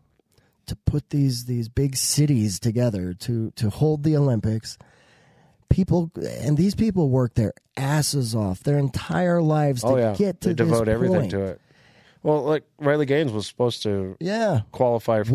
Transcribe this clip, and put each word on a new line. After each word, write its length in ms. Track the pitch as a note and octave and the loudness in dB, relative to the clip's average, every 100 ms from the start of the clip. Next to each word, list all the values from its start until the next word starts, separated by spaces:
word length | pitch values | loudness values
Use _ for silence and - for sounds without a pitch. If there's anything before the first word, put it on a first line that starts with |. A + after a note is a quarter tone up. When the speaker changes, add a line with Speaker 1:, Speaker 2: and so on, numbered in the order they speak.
| _ _ _ _ _ _ - | _ _ _ _ _ _ -12
Speaker 1:
to 80 | A2+ | -6
put 340 | - D3 - | -2 -2 -2
these, 360 | D3 C#3 A#2+ A#2+ | -2 0 -2 -6
these 220 | A#2+ A2+ | -6 -6
big 280 | B2+ C#3 C3 | -4 -4 -2
cities 640 | - - D3 B2+ G#2+ F2 | -2 0 2 2 0 -2
together 560 | A#2+ A2 B2 G2+ F2+ F2+ | -2 0 0 -2 -6 -8
to, 340 | - A#2 A2+ - | -6 -4 -6 -4
to 160 | A2 | -4
hold 320 | - D3+ D3+ | 0 0 0
the 120 | D3+ D3+ | 0 2
Olympics. 640 | C#3 A2+ G2+ A2 - - - _ _ _ _ _ _ _ - | 2 0 0 -4 -6 -16 -20 _ _ _ _ _ _ _ 0
People, 420 | - F#3 F3 E3 - A#1 A#1+ | 2 2 2 0 -4 -8 -4
and 160 | C#3 D3 | 0 2
these 180 | G3 G3 | 2 2
people 340 | A3 F#3 C#3+ | 0 2 2
work 240 | C3 B2 | 2 2
their 200 | - G#2+ - _ - | 0 0 -2 _ -6
asses 580 | C#3 D3+ C#3+ C#3+ A#2 A2+ | 0 0 0 -2 -2 -2
off 240 | G2 F#2 | -2 -2
their 160 | - C#3+ | -2 0
entire 640 | C#3 - - E3 F3+ F3 | 0 -4 -4 0 2 2
lives 400 | D#3 D#3 D3 B2+ | 2 2 0 0
to 60 | A#2 | 0
Speaker 2:
Oh, 80 | C3 | 2
yeah. 160 | A2+ G2+ | 2 0
Speaker 1:
get 260 | G3 F3+ | -2 -2
to 80 | - | -2
Speaker 2:
They 40 | |
Speaker 1:
this 140 | E3 E3 | 0 2
Speaker 2:
devote 200 | A#2 A2 | 2 2
everything 320 | A2 F3+ F3+ | 2 2 2
Speaker 1:
point. 100 | A2 | 0
Speaker 2:
to 100 | G2 F#2+ | -2 -4
it. 160 | E2 _ _ _ _ _ _ | -6 _ _ _ _ _ _
Well, 200 | D#3 D3+ | -2 0
like, 220 | C3+ D#3 - - | 0 -2 -4 -4
Riley 300 | C#3+ D3+ C3+ | 0 2 2
Gaines 240 | C#3 D3+ | 2 0
was 160 | G#2+ F#2+ | -2 -6
supposed 340 | - B2 - | -2 -2 -2
to 340 | G#2+ G2+ F#2+ F#2 | -2 -2 -4 -6
Speaker 1:
Yeah. 420 | E3+ A3 G#3 C3 - | -4 -2 0 0 -2
Speaker 2:
qualify 500 | - B2+ A#2 - A2 | 0 2 2 0 0
for 100 | G#2+ | 2